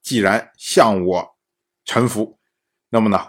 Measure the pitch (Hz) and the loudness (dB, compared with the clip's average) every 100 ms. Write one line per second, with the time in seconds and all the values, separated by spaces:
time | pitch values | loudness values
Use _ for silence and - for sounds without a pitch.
0 | - 123 95 113 - _ - - 117 98 | -6 0 0 0 -4 _ -2 2 2 2
1 | 90 90 - _ _ _ _ _ - 117 | -2 -2 -6 _ _ _ _ _ -6 -2
2 | 120 107 110 - _ _ _ _ _ 113 | 0 -2 -6 -10 _ _ _ _ _ 0
3 | 110 95 | 2 0